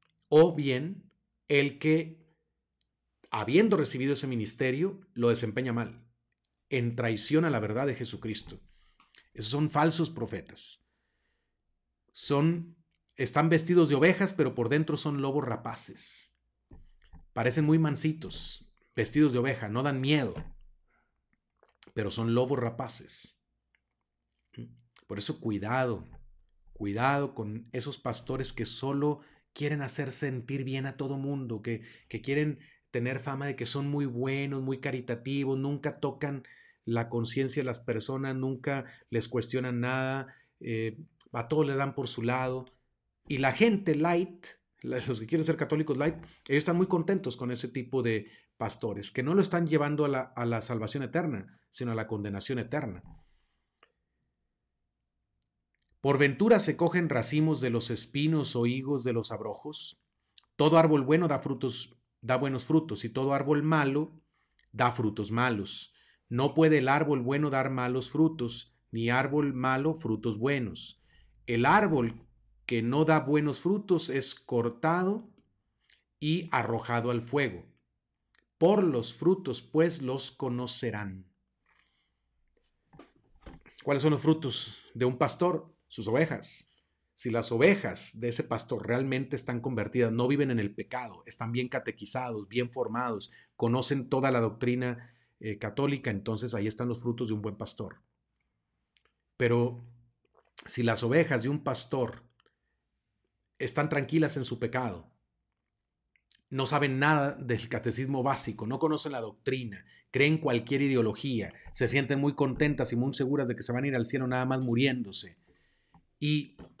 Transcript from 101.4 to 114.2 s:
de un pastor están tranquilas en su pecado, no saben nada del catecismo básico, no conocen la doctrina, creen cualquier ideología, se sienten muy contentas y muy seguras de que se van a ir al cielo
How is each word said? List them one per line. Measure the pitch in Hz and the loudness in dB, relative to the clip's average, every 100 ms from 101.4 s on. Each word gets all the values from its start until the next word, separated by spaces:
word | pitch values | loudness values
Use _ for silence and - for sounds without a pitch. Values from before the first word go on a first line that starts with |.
de | 123 | 0
un | 147 | -2
pastor | 143 127 - 139 117 - - _ _ _ _ _ _ _ _ _ _ _ _ - | -2 -4 -4 -4 -4 -6 -20 _ _ _ _ _ _ _ _ _ _ _ _ -8
están | 131 - 151 | -4 -2 0
tranquilas | 147 127 160 151 143 | -2 0 2 2 0
en | 120 | -6
su | 117 | -4
pecado, | 120 127 120 87 - _ _ _ _ _ _ _ _ _ _ _ _ _ _ | -4 -2 -4 -6 -14 _ _ _ _ _ _ _ _ _ _ _ _ _ _
no | 135 131 | -4 0
saben | 147 143 131 | 2 2 4
nada | 147 151 139 | 4 4 2
del | 139 127 113 - | -2 -2 -4 -2
catecismo | 117 120 117 131 135 | -4 -2 -2 -2 -2
básico, | 131 131 - 101 107 | 0 0 -4 -6 -6
no | 127 | -2
conocen | 156 151 151 | 0 0 -4
la | 131 | -6
doctrina, | 110 - - 131 120 98 - - _ | -8 -8 -6 -6 -6 -14 -20 -20 _
creen | 131 143 156 | 2 4 4
cualquier | 151 120 117 139 | 2 0 0 0
ideología, | 139 127 113 110 143 117 98 - - | 2 4 2 0 -2 -2 -4 -10 -14
se | - 120 | -2 0
sienten | 139 131 139 | 2 0 0
muy | 143 | 0
contentas | 139 139 123 147 135 120 | 2 0 2 0 2 0
y | 117 | 0
muy | 131 | 0
seguras | 139 131 143 123 | 0 0 0 -2
de | 117 | -4
que | |
se | 120 | -4
van | 123 143 | -4 -2
a | |
ir | 131 | -2
al | 117 | -2
cielo | 131 | -2